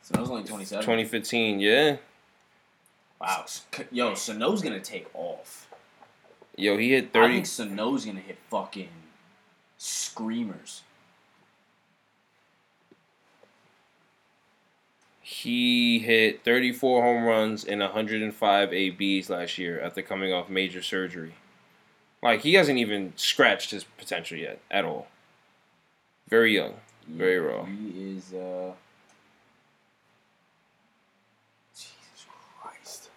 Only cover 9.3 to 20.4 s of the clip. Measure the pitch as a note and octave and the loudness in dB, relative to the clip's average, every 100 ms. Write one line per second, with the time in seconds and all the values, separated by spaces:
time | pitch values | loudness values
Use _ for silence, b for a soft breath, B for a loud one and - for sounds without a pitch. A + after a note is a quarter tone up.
9.3 | _ _ _ _ _ - - - - A2 | _ _ _ _ _ -10 -8 -8 -8 -6
10.3 | A2+ A2+ E2 - - - _ _ _ _ | -4 -6 -8 -14 -20 -20 _ _ _ _
11.3 | _ _ _ _ _ _ _ _ _ _ | _ _ _ _ _ _ _ _ _ _
12.3 | _ _ _ _ _ _ _ _ _ _ | _ _ _ _ _ _ _ _ _ _
13.3 | _ _ _ _ _ _ _ _ _ _ | _ _ _ _ _ _ _ _ _ _
14.3 | _ _ _ _ _ _ _ _ _ - | _ _ _ _ _ _ _ _ _ -16
15.3 | - - A#2+ B2 B2 A#2+ A#2 A2+ A2+ A2 | -10 -4 0 2 4 4 2 4 6 6
16.3 | - - A#2+ B2+ B2 C3 B2 A#2+ A#2+ A#2 | 2 2 2 2 0 2 4 4 4 4
17.3 | A2+ A2 G#2+ - G#2 G2 G2+ A2 A2 G#2+ | 4 2 -2 -4 -2 0 0 -2 -2 -4
18.3 | G2+ G#2+ G2+ G2 F2+ F#2+ F2+ G2 G2 F#2 | 0 4 6 4 2 -2 -2 0 0 -2
19.3 | F2 F2 - F2 E2 E2+ F#2 F#2+ G2 F#2+ | -6 -6 -6 -6 -6 -6 -8 -8 -4 -2
20.3 | F2+ | -2